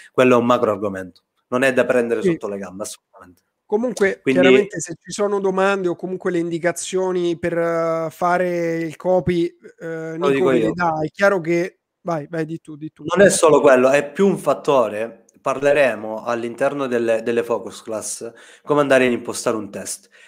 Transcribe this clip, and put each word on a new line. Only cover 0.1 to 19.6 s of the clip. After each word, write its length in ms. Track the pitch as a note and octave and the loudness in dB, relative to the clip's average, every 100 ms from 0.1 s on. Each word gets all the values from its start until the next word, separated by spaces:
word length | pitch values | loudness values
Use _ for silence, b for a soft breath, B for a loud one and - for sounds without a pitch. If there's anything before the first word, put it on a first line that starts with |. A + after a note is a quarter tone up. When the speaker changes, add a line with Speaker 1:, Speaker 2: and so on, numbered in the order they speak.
Speaker 1:
quello 240 | - B2+ B2 | 2 4 4
è 20 | |
un 80 | A#2+ | 4
macro 240 | A#2+ G2+ | 2 2
argomento. 540 | G2 G#2 F#2+ F#2 _ _ _ - | -2 -4 -8 -12 _ _ _ -6
Non 160 | B2 | 0
è 80 | C3+ | 0
da 120 | B2 | 2
prendere 380 | B2 B2 A#2 A2 | 2 0 0 0
Speaker 2:
Sì. 80 | F3+ | 0
Speaker 1:
sotto 160 | D#3+ G#2 | -2 -6
le 120 | G2+ | -8
gambe, 260 | F#2 F#2+ | -10 -12
assolutamente. 580 | G#2 - _ - F#2 F2+ _ _ - | -12 -14 _ -20 -20 _ _ _ -6
Speaker 2:
Comunque, 480 | G#3 B3 F#3 G3 F#3+ | -4 -4 0 -2 0
Speaker 1:
Quindi 200 | C3+ C3 | 0 4
Speaker 2:
chiaramente, 400 | C3+ B3+ - E3 | 6 6 4 -6
se 160 | - E3+ | -10 -14
ci 120 | - | -12
sono 260 | E3+ G#3 G3+ | -4 -2 0
domande 480 | F#3+ F#3+ F#3+ G3 F3+ | -2 0 0 0 -2
o 80 | |
comunque 380 | E3 F3+ F#3 F#3+ | -4 -8 -6 -4
le 60 | E3+ | -2
indicazioni 1000 | E3+ E3 E3+ E3 - F#3 F#3 F#3 F3 E3 | -4 -4 -4 -4 -6 -4 -2 -2 -2 -2
per, 180 | F3 E3 | -4 -2
eh, 520 | E3+ E3 E3 E3 D#3+ | -2 -2 -2 -4 -6
fare 680 | - F3 F3+ F3+ F3 E3 E3 | -4 -2 0 0 -2 -4 -4
il 180 | E3 C#3+ | -6 -6
copy, 500 | F3+ F#3 F3+ F3 E3+ _ - - | 0 0 2 0 -2 _ -20 -16
eh, 380 | E3 D#3+ D#3+ D#3+ | -12 -10 -10 -2
Speaker 1:
Lo 80 | C#3+ | 0
Speaker 2:
Nico 40 | |
Speaker 1:
dico 160 | C3+ C3 | 2 2
Speaker 2:
ve 60 | |
le 40 | B2+ | 2
Speaker 1:
io. 140 | - | 0
Speaker 2:
dà. 240 | E3+ F3 D#3 | -2 -2 -2
È 80 | D#3 | -6
chiaro 300 | - G3+ G3 | 0 2 2
che... 380 | D#3+ E3+ F#3 _ _ _ | 0 -2 -2 _ _ _
Vai, 260 | F3 E3 D3 | -6 -6 -6
vai, 160 | E3+ D#3+ | -6 -6
di 140 | E3 | -8
tu, 140 | - | -14
di 160 | D3 D#3 | -16 -16
tu. 120 | _ | _
Speaker 1:
Non 200 | D3+ F3 | -2 6
è 60 | G3 | 6
solo 300 | - D#3+ C#3+ | 6 6 6
quello, 300 | C#3 B2+ C3 | 8 6 6
è 200 | C#3+ C#3+ | 2 0
più 160 | - G3 | 0 2
un 120 | E3 | 2
fattore. 880 | D3 C3+ - C#3 G#2+ G#2 A#2 A#2 _ _ | -2 -2 0 2 0 -2 -8 -10 _ _
Parleremo 840 | C#3 C3+ C#3+ D3 C3 G#2+ G#2+ A2 | -6 -2 0 4 2 0 -8 -8
all'interno 640 | A#2+ A#2+ A#2+ A#2 C#3 C#3+ C3 | -4 -4 -6 -2 -2 -2 -4
delle, 340 | A#2+ A2+ A2+ | -2 0 -2
delle 220 | A#2 A#2 | 0 -2
focus 360 | A#2 A2 G2+ - | -2 -4 -6 -16
class 500 | - G#2+ G2 - A#2 - B B | -10 -10 -10 -12 -14 -16 B B
come 160 | - D3 | -2 0
andare 260 | C#3 C3 B2+ | 4 4 4
ad 60 | |
impostare 440 | A#2+ - G#2 B2 | 0 -6 -6 -4
un 140 | A2 | -4